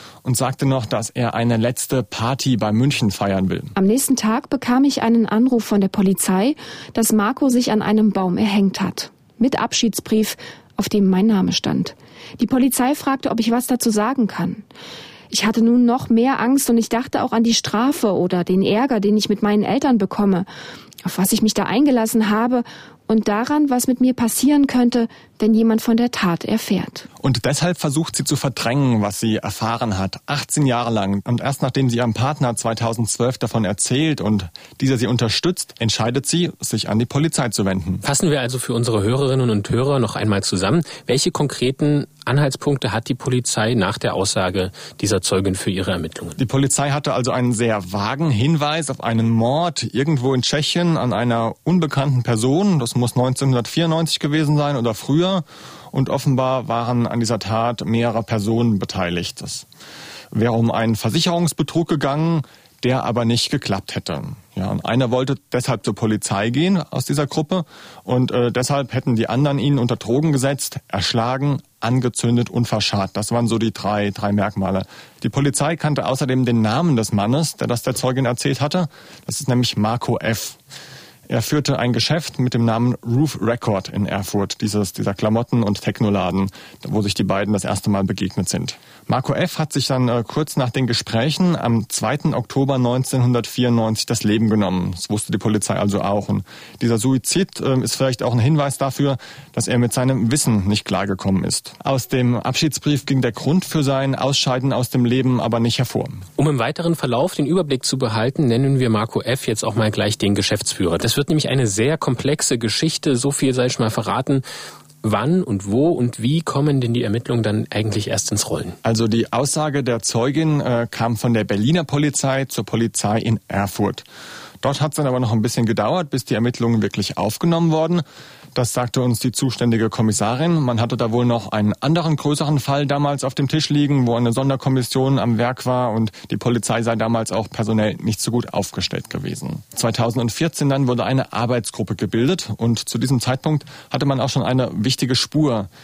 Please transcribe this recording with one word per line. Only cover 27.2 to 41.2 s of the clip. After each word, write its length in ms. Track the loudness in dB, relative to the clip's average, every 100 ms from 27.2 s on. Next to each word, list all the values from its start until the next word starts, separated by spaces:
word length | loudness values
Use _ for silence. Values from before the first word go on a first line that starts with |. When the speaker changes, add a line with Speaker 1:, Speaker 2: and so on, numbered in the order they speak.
| 0 0 0
Speaker 1:
deshalb 320 | 2 0 0
versucht 380 | 0 0 -2 -4
sie 80 |
zu 120 | -2 -2
verdrängen, 680 | -2 -2 -2 2 4 4
was 180 | 2 0
sie 180 | 0 0
erfahren 600 | -2 -4 -2 0 0 0
hat, 200 | -2 -6 -6
achtzehn 400 | -6 -2 0 2
Jahre 260 | 2 0
lang. 300 | 0 0 -2 -2
Und 160 | -2
erst 200 | -2 -2
nachdem 280 | -2 2 2
sie 80 | 2
ihrem 160 | 0
Partner 420 | 0 -2 0 -2 0
zweitausendzwölf 840 | -4 -2 -2 -2 -4 0 -2 0
davon 280 | -2 0 0
erzählt 560 | -2 0 0 0 0
und 280 | 0 0 -2 -14 -20 -2
dieser 160 | 0 2
sie 100 | 2
unterstützt, 680 | 2 0 0 0 -2 -6 -4
entscheidet 460 | -2 0 0 0 -2
sie, 260 | -2 -2 -4
sich 300 | -6 -4 0
an 100 | 0
die 60 | 0
Polizei 440 | 0 0 0 -2
zu 160 | 0 0
wenden. 340 | 0 -2 -4
Speaker 3:
Fassen 280 | -2 0 2
wir 120 | 0
also 180 | -2 -4
für 140 | -4
unsere 280 | -2 0 2
Hörerinnen 480 | 2 2 2 2 2
und 200 | 0 0
Hörer 300 | 0 2 2
noch 160 | 0 0
einmal 280 | 0 0
zusammen. 400 | 0 0 2 2 0 -10 -2
Welche 240 | 0